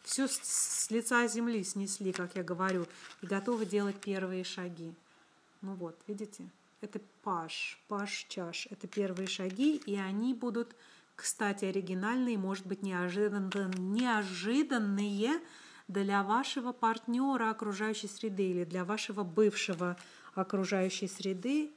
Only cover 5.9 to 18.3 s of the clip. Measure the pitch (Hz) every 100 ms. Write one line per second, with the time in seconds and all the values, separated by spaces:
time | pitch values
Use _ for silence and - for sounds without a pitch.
5.9 | 165 - 202 208 - 180 - _ _ 208
6.9 | 208 - _ 214 175 160 - - - -
7.9 | 202 202 - - - 170 170 - 202 196
8.9 | 208 196 180 190 - 190 190 294 294 -
9.9 | 202 190 202 247 233 240 226 233 - -
10.9 | - _ - - - 202 196 190 190 180
11.9 | 185 208 247 247 214 190 190 185 196 196
12.9 | 180 180 185 208 202 190 196 185 185 185
13.9 | 214 247 214 196 180 190 269 311 247 202
14.9 | 202 208 202 226 320 - - - - -
15.9 | 196 196 202 196 226 269 277 247 247 226
16.9 | 226 240 240 269 254 226 220 214 196 214
17.9 | 214 202 - 220